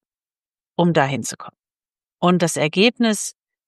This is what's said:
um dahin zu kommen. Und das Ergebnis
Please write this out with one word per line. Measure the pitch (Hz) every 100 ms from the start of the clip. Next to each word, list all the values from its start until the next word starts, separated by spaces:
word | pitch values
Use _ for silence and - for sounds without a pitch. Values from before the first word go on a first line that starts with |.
| _ _ _ _ _ _ _ -
um | 175
dahin | 156 135 131
zu | - -
kommen. | - - _ _ _ _ _ _
Und | 175 180
das | 170 143
Ergebnis | 151 180 233 - 233 208 - - _ _